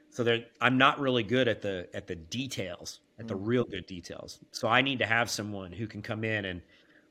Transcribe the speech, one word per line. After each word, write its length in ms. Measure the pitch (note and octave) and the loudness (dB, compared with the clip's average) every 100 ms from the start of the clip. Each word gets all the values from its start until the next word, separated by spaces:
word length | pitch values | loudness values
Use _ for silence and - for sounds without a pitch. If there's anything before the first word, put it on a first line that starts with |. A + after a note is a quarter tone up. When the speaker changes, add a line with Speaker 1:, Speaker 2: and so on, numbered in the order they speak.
| _ | _
Speaker 1:
So 140 | - | -2
there, 220 | A#2 A#2 - - | 2 2 -2 2
I'm 180 | A#2+ C3 | 4 6
not 220 | C#3 D3 | 6 6
really 240 | C3+ B2 | 2 2
good 240 | G2+ B2+ A#2+ | 2 2 2
at 140 | G#2 | 0
the, 260 | G2+ F#2 F2 | -2 -4 -6
at 120 | G#2 - | -12 -8
the 80 | F2 | -10
details, 840 | D#2+ A#2 C3+ B2 F#2 F2 E2 - _ - | -6 -6 -6 -6 -8 -8 -12 -16 _ -16
at 100 | A2+ | -8
the 80 | F#2+ | -4
Speaker 2:
Mm. 0 | |
Speaker 1:
real 280 | G#2 B2 | 2 2
good 220 | - F#2 E2+ | 2 -4 -10
details. 540 | F2 - - - - - | -12 -12 -14 -14 -18 -16
So 160 | - A2 | -4 4
I 140 | B2 | 4
need 180 | C#3 B2+ | 4 0
to 60 | G#2 | 2
have 240 | A#2 A#2 | 2 2
someone 420 | - G#2 G2 F2+ | -2 -6 -6 -10
who 140 | F#2+ A2 | -8 -8
can 140 | G#2 | -8
come 220 | - G#2 | -8 -4
in 200 | A2 G#2+ G2 | -2 -2 -2
and 160 | F2+ - _ _ _ _ | -8 -12 _ _ _ _